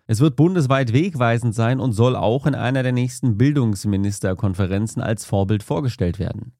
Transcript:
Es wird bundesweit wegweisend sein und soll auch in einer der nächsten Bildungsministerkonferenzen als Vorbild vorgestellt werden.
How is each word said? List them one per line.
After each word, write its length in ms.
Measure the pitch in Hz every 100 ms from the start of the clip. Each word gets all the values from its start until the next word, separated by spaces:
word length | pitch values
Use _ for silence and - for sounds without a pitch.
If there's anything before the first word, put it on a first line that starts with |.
| -
Es 140 | 107
wird 160 | 156 123
bundesweit 560 | 165 185 131 135 127
wegweisend 600 | 123 190 156 120 117 117
sein 260 | 110 113 131
und 120 | 127
soll 220 | 104 123 127
auch 280 | 98 127
in 100 | 151
einer 280 | 123 113 135
der 100 | 127
nächsten 460 | 123 123 - 131 104
Bildungsministerkonferenzen 1600 | 135 147 117 95 104 98 101 101 101 92 101 92 92 98 110 -
als 240 | - 110
Vorbild 380 | - 101 98 104
vorgestellt 560 | - 160 135 - 87 85
werden. 340 | 90 104 120 _